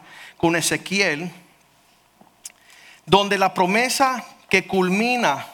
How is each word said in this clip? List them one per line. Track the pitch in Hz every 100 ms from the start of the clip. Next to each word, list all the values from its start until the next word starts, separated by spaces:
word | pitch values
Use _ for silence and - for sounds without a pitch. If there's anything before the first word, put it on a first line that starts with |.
| - - - -
con | 165 170
Ezequiel, | 160 156 - 196 190 147 175 - - _ _ _ _ _ _ _ - _ - - _ - - - -
donde | 190 202 196
la | 190
promesa | 180 180 214 254 - 262 240 - - -
que | 190 -
culmina | 190 185 196 240 247 180 131 -